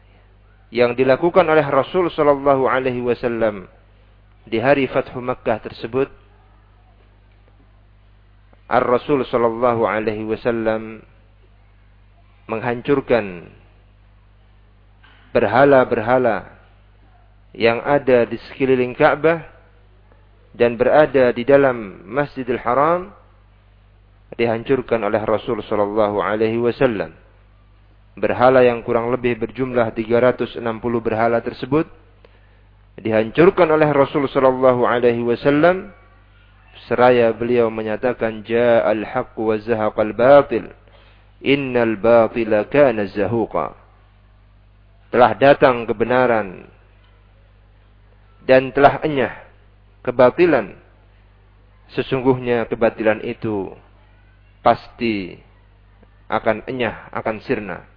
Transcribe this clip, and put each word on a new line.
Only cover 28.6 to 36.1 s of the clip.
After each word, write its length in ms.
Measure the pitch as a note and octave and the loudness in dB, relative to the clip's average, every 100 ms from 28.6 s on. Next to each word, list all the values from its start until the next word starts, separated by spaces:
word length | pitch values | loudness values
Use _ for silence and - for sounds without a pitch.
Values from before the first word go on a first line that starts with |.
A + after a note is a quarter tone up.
yang 200 | B2 A#2 A2 | 4 2 -4
kurang 240 | A#2 A#2 | -4 -2
lebih 280 | B2 B2 A#2 | -4 -4 -4
berjumlah 520 | A2+ A2+ C3 B2 A2+ | -6 -6 -4 -2 -2
tiga 280 | A2+ A2 A#2 | -4 -2 2
ratus 320 | B2+ B2 A#2 - | 2 0 -6 -6
enam 200 | A#2 A2 | -8 -6
puluh 240 | A#2+ A#2 | -4 -4
berhala 400 | A2+ G#2+ A#2 A#2 | -4 -2 0 0
tersebut 440 | A#2+ A2 C3 D3 - - _ _ - _ _ _ _ _ _ | -4 -10 -4 -2 -4 -10 _ _ -20 _ _ _ _ _ _
dihancurkan 720 | - G#2+ A2 A2+ C#3+ F3+ - E3 | -12 -4 -2 -2 2 2 4 2
oleh 200 | D#3 D3+ | 4 2
Rasul 400 | C#3+ C3+ D#3 C3+ | 2 0 0 -2
sallallahu 560 | C#3+ C3 B2+ C3 B2 A2 | 2 2 4 2 2 2
alaihi 360 | A#2+ A#2+ A#2 | 2 2 0
wasallam 680 | A#2+ A#2 C#3+ C#3+ E3+ F#3 G3+ - _ | -2 -2 0 2 2 0 -8 -20 _